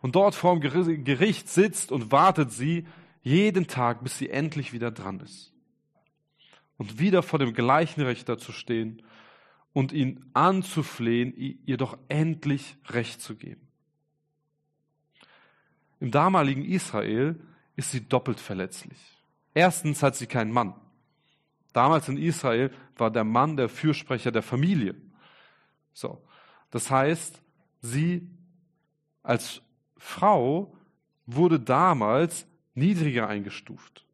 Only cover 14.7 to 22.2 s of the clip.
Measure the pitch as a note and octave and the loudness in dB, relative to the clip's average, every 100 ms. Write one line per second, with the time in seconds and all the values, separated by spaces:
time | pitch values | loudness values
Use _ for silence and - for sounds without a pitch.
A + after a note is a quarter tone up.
14.7 | _ _ _ _ _ _ _ _ _ _ | _ _ _ _ _ _ _ _ _ _
15.7 | _ _ _ B2+ C3+ F3 F#3+ C#3 C3+ D3 | _ _ _ 0 2 4 4 2 0 -2
16.7 | F#3 - A2 G#2 A2 C#3+ E3 - _ _ | -4 -2 -4 -2 0 -2 -4 -14 _ _
17.7 | - - C3 A2 B2+ - A2+ - F#2+ F#2 | -10 -8 -8 -2 -2 -2 -8 -8 -8 -8
18.7 | - - - - _ _ _ _ D3+ F3+ | -10 -20 -20 -20 _ _ _ _ 4 4
19.7 | E3 D#3 D3 C#3 - A#2+ C3 A2 A#2+ G#2+ | 2 -4 0 0 0 -6 -4 0 0 -2
20.7 | - _ _ _ _ _ _ _ _ _ | -6 _ _ _ _ _ _ _ _ _
21.7 | B2 C3 D#3+ D3+ C#3 | 2 4 4 0 -4